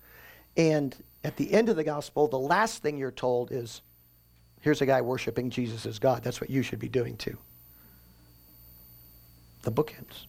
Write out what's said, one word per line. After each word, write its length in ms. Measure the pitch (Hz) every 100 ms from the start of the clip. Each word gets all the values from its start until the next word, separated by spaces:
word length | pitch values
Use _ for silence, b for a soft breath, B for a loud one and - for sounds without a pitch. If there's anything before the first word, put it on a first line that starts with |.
| B B B B B -
And 360 | 160 151 139 - - _
at 140 | - -
the 160 | -
end 160 | 202 233
of 80 | 170
the 80 | 156
gospel, 420 | 147 - - 151
the 100 | 135
last 440 | 135 180 220 -
thing 160 | 151 147
you're 140 | 131
told 400 | - 127 123 123
is, 300 | 127 117 - _ _ _ _ _ _ _ _
"Here's 220 | 151 147
a 40 | 135
guy 160 | 131
worshiping 480 | 120 127 - 117 123
Jesus 360 | 127 120 113 113
as 140 | 110
God. 240 | 135 117
That's 180 | 123 -
what 80 | -
you 140 | 131
should 160 | 120 107
be 100 | 117
doing 260 | 123 120 -
too." 220 | - - - - _ b b b b b b _ _ - - - - - - - - - - -
The 100 | -
bookends. 540 | 113 156 - - -